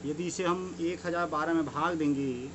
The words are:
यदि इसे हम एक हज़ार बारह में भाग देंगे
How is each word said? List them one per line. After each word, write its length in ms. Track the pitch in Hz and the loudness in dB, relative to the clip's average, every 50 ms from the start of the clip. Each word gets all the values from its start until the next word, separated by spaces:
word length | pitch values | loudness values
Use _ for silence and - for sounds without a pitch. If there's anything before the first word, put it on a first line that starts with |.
| - | -2
यदि 200 | 143 151 156 180 | -4 -2 -2 -2
इसे 200 | 170 - - 185 | -4 -2 0 2
हम 320 | 170 180 185 185 180 165 175 | 2 2 0 -2 -6 -4 -2
एक 260 | 165 170 180 170 - | -2 -2 -2 -2 -4
हज़ार 220 | 175 170 175 175 160 | -2 0 0 0 0
बारह 260 | 165 151 156 165 165 | 0 0 2 2 2
में 120 | 165 156 | 2 2
भाग 280 | 135 131 147 156 175 175 | 0 0 0 0 0 2
देंगे 540 | 160 151 147 143 139 139 135 123 123 127 139 | 2 2 2 4 2 2 0 -2 -2 -4 -8